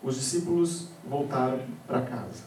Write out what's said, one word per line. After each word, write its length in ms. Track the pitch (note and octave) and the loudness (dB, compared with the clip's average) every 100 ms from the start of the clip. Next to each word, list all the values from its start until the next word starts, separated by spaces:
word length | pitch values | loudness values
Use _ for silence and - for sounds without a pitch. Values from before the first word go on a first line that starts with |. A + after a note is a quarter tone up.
Os 100 | C3 | -2
discípulos 760 | B2+ - F3 F3 E3+ E3+ - - - | 0 2 0 4 4 4 2 -8 -12
voltaram 560 | - C#3 C#3 C#3 B2+ B2+ - - - | -4 0 0 2 2 2 -4 -10 -2
para 140 | A#2+ | 0
casa. 420 | B2 B2 F#2 E2+ | 0 -4 -8 -10